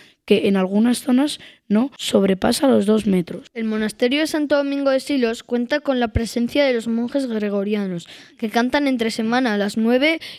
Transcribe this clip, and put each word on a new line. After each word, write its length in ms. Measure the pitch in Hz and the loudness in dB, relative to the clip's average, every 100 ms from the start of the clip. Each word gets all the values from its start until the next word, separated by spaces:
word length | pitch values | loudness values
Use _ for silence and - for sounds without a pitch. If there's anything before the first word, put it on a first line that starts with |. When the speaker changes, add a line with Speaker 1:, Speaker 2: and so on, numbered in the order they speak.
| - _ | -20 _
Speaker 1:
que 220 | - 202 - | 0 2 4
en 100 | 196 | 2
algunas 420 | 185 202 233 240 | 2 2 2 0
zonas 420 | - 254 294 - - - _ | 0 2 2 -4 -14 -20 _
no 240 | 208 269 - | 0 0 -4
sobrepasa 680 | - 214 196 190 226 240 277 | 0 2 2 2 0 2 4
los 180 | 226 202 | 4 4
dos 220 | 220 208 | 2 2
metros. 400 | 185 170 - - | 0 0 -8 -14
Speaker 2:
El 120 | 240 | -8
monasterio 560 | 226 220 214 - 247 285 | -4 -2 -4 -2 0 2
de 80 | 311 | 0
Santo 280 | 320 294 294 | -2 0 0
Domingo 340 | 277 277 277 | 0 -2 0
de 100 | 262 | 0
Silos 420 | - 285 226 233 | 0 0 0 -4
cuenta 380 | - 240 240 294 | -4 -4 -2 -2
con 180 | 294 254 | 0 0
la 140 | 240 | 0
presencia 520 | 226 226 247 233 285 | -2 -2 -2 -2 2
de 80 | 277 | 2
los 140 | 240 233 | 0 -2
monjes 400 | 226 233 277 262 | -4 -2 -4 -4
gregorianos, 800 | 220 208 202 196 214 196 175 - - - - | -4 -2 -2 -2 -2 -4 -6 -10 -20 -20 -10
que 100 | 226 | -4
cantan 380 | 226 247 294 285 | -2 0 0 0
entre 240 | 254 226 | 0 -2
semana 440 | - 226 247 254 | -2 -2 0 0
a 40 | 208 | 0
las 180 | 202 220 | -2 0
nueve 440 | 226 247 294 330 - | 2 2 2 0 -6